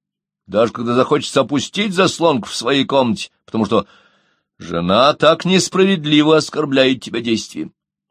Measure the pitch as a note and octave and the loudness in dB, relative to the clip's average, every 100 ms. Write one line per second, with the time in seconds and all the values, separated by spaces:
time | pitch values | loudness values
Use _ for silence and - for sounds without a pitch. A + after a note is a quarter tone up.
0 | _ _ _ _ - G2 A2+ - A#2+ B2 | _ _ _ _ -4 0 0 -2 -2 0
1 | B2+ D3 - C#3+ A#2+ C#3+ - G3 G#3+ F3 | 2 -2 0 -2 0 -2 -4 -4 -2 0
2 | F#3 - E3 C3 - - A2+ C#3 B2+ C#3 | 0 2 0 0 -4 -6 -2 -2 2 0
3 | A#2+ G2 - _ _ A2+ G#2 A2 - _ | 0 -2 -8 _ _ -4 0 0 -2 _
4 | _ _ _ _ _ _ E2+ E2+ F2 G#2 | _ _ _ _ _ _ -8 -4 0 2
5 | C#3 D3 D3+ E3 F3 F#3+ - F#3 F#3+ F#3+ | 2 4 2 2 0 0 0 0 2 0
6 | D3+ D3 D3+ D#3 D3+ - D3+ C3+ C3 C3 | 2 2 4 2 0 -4 -2 2 2 0
7 | - A2+ A#2 A2 - D#2+ D#2 _ _ _ | -6 -6 -2 -4 -4 -12 -12 _ _ _
8 | _ | _